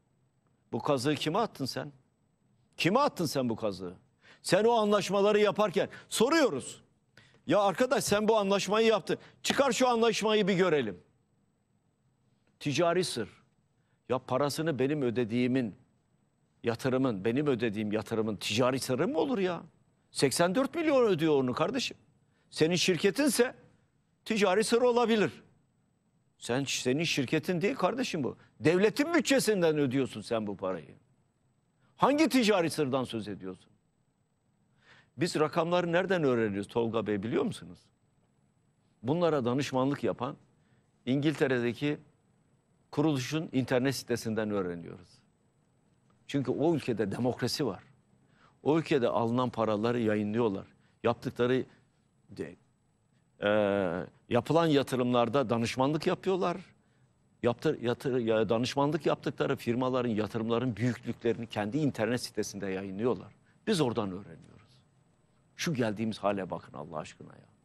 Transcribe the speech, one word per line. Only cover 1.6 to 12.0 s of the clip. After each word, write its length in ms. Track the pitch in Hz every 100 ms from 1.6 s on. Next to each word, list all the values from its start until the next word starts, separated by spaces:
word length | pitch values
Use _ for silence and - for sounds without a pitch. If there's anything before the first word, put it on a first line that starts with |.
| 135
sen? 260 | 131 147 - _ _ _ _ _ _ _ -
Kime 220 | 160 226
attın 260 | 285 - 160
sen 240 | 143 123
bu 60 | 110
kazığı? 400 | 110 92 90 92 _ _ - -
Sen 200 | - 180
o 80 | 220
anlaşmaları 680 | 240 208 208 170 202 202 214
yaparken 500 | 208 190 208 180 139 - -
soruyoruz. 760 | - 233 330 254 135 - - _ _ _ _ _ _ -
Ya 120 | 185
arkadaş 440 | 202 175 254 254
sen 240 | - 202 214
bu 100 | 220
anlaşmayı 500 | 196 196 180 214 226
yaptın. 300 | 208 - 160 - _
Çıkar 280 | - - 277
şu 160 | 226 254
anlaşmayı 600 | 233 233 208 214 214 190
bir 60 |
görelim. 460 | 180 185 151 110 90 _ _ _ _ _ _ _ _ _ _